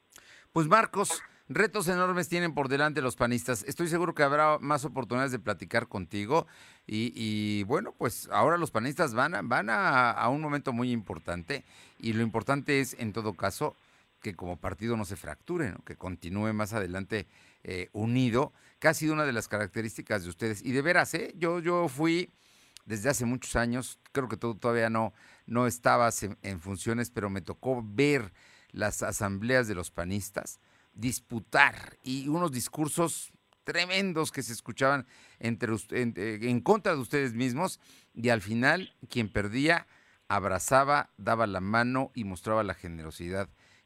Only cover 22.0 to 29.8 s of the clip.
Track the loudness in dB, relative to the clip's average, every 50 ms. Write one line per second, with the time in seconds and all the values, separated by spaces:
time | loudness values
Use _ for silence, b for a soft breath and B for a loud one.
22 | 0 2 2 0 -2 -4 b b b b b b b b b b -10 -8 -8 -2
23 | 0 0 0 2 0 0 -2 -2 -4 -2 0 0 0 0 0 -4 -4 -8 -12 -16
24 | _ -6 -4 -4 -2 -2 -4 -4 -4 -4 -4 -2 0 0 2 2 2 2 2 0
25 | -2 -2 b b b b b b b -2 0 2 2 2 0 2 4 4 6 6
26 | 6 4 2 0 -4 -6 -8 -8 -6 -6 -6 -6 -6 -6 -8 -4 -2 -2 -2 0
27 | -2 -4 -4 -4 -2 -2 -2 -4 -6 -8 -12 -6 -4 -2 -2 -2 -4 -4 2 2
28 | 4 4 4 2 0 -6 b b b b b b b b -6 -4 -2 -2 -2 -2
29 | -4 -4 -2 -2 -2 -2 -2 -2 0 2 2 2 2 2 -2 -4